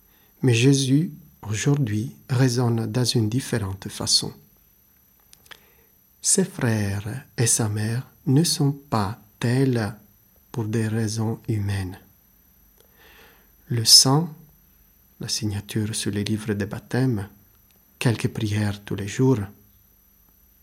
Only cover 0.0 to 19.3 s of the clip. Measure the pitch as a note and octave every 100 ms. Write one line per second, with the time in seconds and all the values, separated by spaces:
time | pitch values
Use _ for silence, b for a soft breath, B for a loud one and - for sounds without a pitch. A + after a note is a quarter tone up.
0 | b b b b C3+ A#2 C3 C3+ C3+ C#3
1 | F3+ - - _ G2+ G#2 C#3+ C#3+ A#2+ G#2+
2 | A2 - - B2 C3 A#2+ B2 A2+ A2+ A2+
3 | A#2+ B2 G#2+ A#2+ - A#2+ F#2+ F#2+ G#2+ -
4 | - - - - - _ _ _ _ _
5 | _ _ _ - - B B B B B
6 | _ _ - - F#3 - B2 A2 G2+ G2+
7 | G#2 B2 - - A#2 - A2 G#2+ A2 A#2
8 | - _ - C3+ E3+ - C#3 C#3+ - A2
9 | G2 A2+ - - A#2+ B2+ C3+ A#2+ G#2+ -
10 | - _ _ _ _ - G#2+ A2+ A2+ A2+
11 | A2 A2 A2 A2 - G#2+ G2+ G2 F#2 F#2+
12 | - _ _ _ _ _ _ _ b b
13 | b b b b b b - A#2+ A2 -
14 | C3 C#3+ E3+ - - _ _ _ _ _
15 | _ - - - G#2+ G2+ - A2+ G#2+ A2
16 | - G#2 G2+ A2 A2 G#2 G2+ A2+ - B2
17 | C3 G#2+ G2 - _ _ _ _ _ -
18 | C3+ G#2 - - G#2+ G#2 G#2 G2+ - G2+
19 | G2 - C3